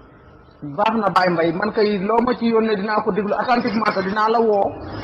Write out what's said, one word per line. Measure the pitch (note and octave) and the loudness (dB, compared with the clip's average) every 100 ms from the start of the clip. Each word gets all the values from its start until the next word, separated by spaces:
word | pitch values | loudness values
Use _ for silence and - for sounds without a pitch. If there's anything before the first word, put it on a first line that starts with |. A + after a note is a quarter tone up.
| - - - - - - | -20 -20 -20 -20 -20 -16
Baax | D3 C#3+ G#3+ A3+ | -10 -2 -2 0
na | G3+ | 0
Baye | F3+ F3+ | 2 2
Mbaye, | E3 E3 | 2 0
man | E3 G#3 | 0 -2
kay | G#3+ G#3 G#3 | 0 2 2
loo | G3 A#3 B3 | 0 2 2
ma | A#3+ | 0
ci | A#3 | 2
yónnee | A3+ A3 G#3 | 2 2 0
dinaa | G#3+ G#3+ | -2 -2
ko | G#3+ | 0
déglu | F#3 G#3 | -2 0
attentivement | - A3+ A#3+ A#3+ G#3 G#3 | -2 0 0 0 -2 -2
te | G3 | -2
dinaa | F#3+ G#3+ G#3+ | -2 0 2
la | A#3 | 2
woo. | A3+ G3+ G3 - - - | 2 2 0 -4 -12 -12